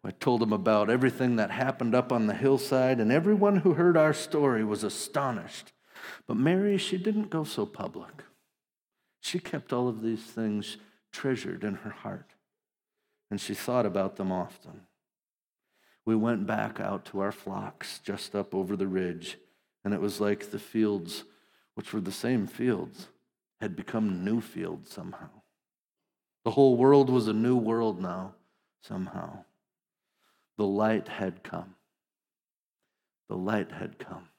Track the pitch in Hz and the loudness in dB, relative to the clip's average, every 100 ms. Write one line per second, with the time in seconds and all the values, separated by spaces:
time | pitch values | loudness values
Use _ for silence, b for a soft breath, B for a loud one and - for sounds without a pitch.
0 | 101 - - 120 113 107 95 107 104 123 | -12 -2 2 2 2 2 4 4 4 4
1 | 127 - 127 117 104 104 131 131 120 123 | 2 2 0 2 0 -2 -2 -2 2 2
2 | 123 123 107 101 135 135 - 131 127 123 | 2 0 0 2 4 2 2 2 4 4
3 | 110 143 180 208 202 196 180 165 175 165 | 4 4 4 4 4 6 4 4 6 6
4 | 156 143 - 156 139 113 107 104 104 - | 6 2 -2 2 4 2 0 -2 -4 -6
5 | - 147 139 107 - - - _ B B | -6 -2 -2 -4 -10 -16 -20 _ B B
6 | B B - 113 143 185 202 196 - 180 | B B -4 2 4 4 2 0 0 -2
7 | 196 208 214 160 151 - 101 - 98 - | 0 -2 -2 -4 -4 -4 -6 -6 -10 -10
8 | - - - _ _ _ _ _ _ _ | -16 -20 -20 _ _ _ _ _ _ _
9 | _ _ - 180 - 147 - 123 127 110 | _ _ -6 -6 -6 -8 -2 0 0 0
10 | 113 113 - - 110 104 101 - b b | -4 -4 -6 -4 -2 -2 -4 -14 b b
11 | _ - 139 127 - 92 104 95 104 - | _ -6 -4 -2 -4 -6 -6 -6 -10 -12
12 | 104 98 - _ _ _ _ _ _ _ | -12 -12 -16 _ _ _ _ _ _ _
13 | _ _ _ 101 - 104 - 123 104 95 | _ _ _ -8 -6 -6 -2 0 0 0
14 | 95 - 95 92 87 - - - _ _ | -2 -2 -4 -2 -6 -12 -20 -20 _ _
15 | _ _ _ _ _ _ _ _ _ _ | _ _ _ _ _ _ _ _ _ _
16 | - 110 113 113 98 110 107 - 101 98 | 0 2 2 0 -2 -2 -4 -4 -6 -6
17 | - 98 98 - - 98 101 - - - | -6 -4 -4 -6 -10 -8 -10 -12 -14 -12
18 | - 101 - 101 98 95 92 101 95 92 | -8 -8 -6 -6 -4 -4 -2 -2 0 0
19 | 90 82 82 - b b b _ 101 101 | -2 -6 -12 -16 b b b _ -4 -2
20 | 101 - 104 101 - - - 113 107 101 | -2 0 0 0 -4 -12 -4 0 2 0
21 | 85 - - b b b b - - 110 | -4 -12 -14 b b b b -14 -6 -6
22 | 95 - 117 123 98 - 127 101 90 - | -4 -4 0 0 -2 -2 0 0 -4 -12
23 | - _ _ _ _ _ 104 85 - 113 | -20 _ _ _ _ _ -8 -8 -6 -2
24 | 107 92 95 117 110 90 87 82 - - | 0 0 0 -2 -4 -8 -8 -8 -12 -14
25 | 87 - - - _ _ _ _ _ _ | -14 -14 -18 -20 _ _ _ _ _ _
26 | _ _ _ _ 120 110 135 120 131 143 | _ _ _ _ -2 6 6 8 8 8
27 | 127 127 110 107 120 127 110 113 113 92 | 8 4 2 2 4 4 2 2 0 0
28 | 92 90 95 - _ _ _ _ - 98 | -4 -6 -10 -14 _ _ _ _ -12 -8
29 | 92 95 - 101 - _ _ _ _ _ | -8 -8 -10 -12 -20 _ _ _ _ _
30 | _ _ _ _ _ - 101 101 110 110 | _ _ _ _ _ -2 0 2 2 0
31 | - - 95 85 - 85 92 - _ _ | -4 -6 -6 -6 -12 -12 -12 -20 _ _
32 | _ _ _ _ _ _ _ _ _ _ | _ _ _ _ _ _ _ _ _ _
33 | _ _ - 98 95 107 87 - 92 - | _ _ -10 -6 -2 -2 -2 -8 -12 -12
34 | - 87 - | -16 -16 -18